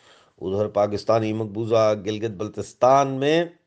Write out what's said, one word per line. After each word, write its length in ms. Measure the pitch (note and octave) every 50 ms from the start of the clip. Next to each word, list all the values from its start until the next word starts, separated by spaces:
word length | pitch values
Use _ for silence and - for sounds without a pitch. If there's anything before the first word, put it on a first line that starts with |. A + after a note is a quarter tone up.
| _ _ _ _ _ _ _ -
उधर 260 | - F#2+ F#2+ G2+ G#2+
पाकिस्तानी 680 | G#2 - G#2 G#2 G#2 G#2 G2 - - A2 A#2 A2 A2 G#2+
मकबूजा 600 | A2 A2 G#2 G2 G#2+ A2+ G#2+ A2+ A2 A2 G#2+ G#2+
गिलगित 380 | G#2+ F2+ G2+ G#2+ G#2+ A2 A2+
बल्तिस्तान 760 | G#2 F2 G#2+ G#2 - G#2+ G2 - - - B2 B2+ C3+ C#3 C#3
में 480 | C3+ C3+ C3 C#3 D3 D#3+ E3 F3 E3+ - _ _